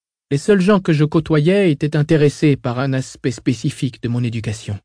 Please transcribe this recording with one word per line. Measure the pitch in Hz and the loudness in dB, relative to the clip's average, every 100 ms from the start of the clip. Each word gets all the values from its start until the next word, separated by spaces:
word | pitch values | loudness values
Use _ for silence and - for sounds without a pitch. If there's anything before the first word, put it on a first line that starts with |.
| _ _ _ | _ _ _
Les | 143 | -4
seuls | - 202 | 2 2
gens | 180 202 | 4 2
que | 190 | 2
je | 151 | 2
côtoyais | 151 170 156 156 156 202 190 | 2 0 0 2 2 2 2
étaient | 143 147 | 0 0
intéressés | 156 147 160 147 - 156 135 | -2 2 4 4 2 0 2
par | 127 120 | -2 -4
un | 139 | -2
aspect | 131 131 - 135 | -4 -6 -6 -6
spécifique | - - 123 151 - 123 - | -4 -4 -4 -4 -4 -8 -6
de | 117 | -6
mon | 120 | -4
éducation. | 120 113 110 107 - 101 | -4 -4 -6 -8 -10 -12